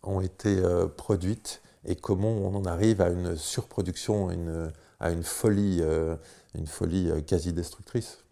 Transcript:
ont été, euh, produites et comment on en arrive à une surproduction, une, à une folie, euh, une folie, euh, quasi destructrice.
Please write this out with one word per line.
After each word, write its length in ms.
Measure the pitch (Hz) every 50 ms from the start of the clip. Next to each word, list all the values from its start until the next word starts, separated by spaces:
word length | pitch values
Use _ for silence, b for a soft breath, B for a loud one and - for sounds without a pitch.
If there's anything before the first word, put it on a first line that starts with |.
| -
ont 180 | 98 98 95
été, 360 | 92 92 - _ - 107 101 95
euh, 280 | 92 90 87 87 87
produites 720 | 85 - - - - 107 95 85 92 110 113 - - - - b b b b b
et 100 | - 90
comment 340 | - - - 104 92 98 107
on 240 | 113 107 98 98 98
en 100 | 101 98
arrive 360 | 92 85 85 101 110 113 95
à 80 | 95 87
une 280 | 87 90 90 87 85
surproduction, 920 | 80 - - - - 110 - - - 98 87 87 - - - 110 104 98 90
une, 420 | 87 87 85 82 80 82 82 78 76 b b b b b
à 100 | - 82
une 120 | 85 85 82
folie, 560 | - - - - 113 104 98 104 101 92 85
euh, 360 | 82 78 80 80 80 80 82 78 B B B B B B B
une 120 | - 85
folie, 440 | 78 - - - 85 82 95 92 82
euh, 100 | 78 78
quasi 320 | 76 - - 87 78 90 85
destructrice. 720 | 85 85 - - - - - - 120 113 - - - _ _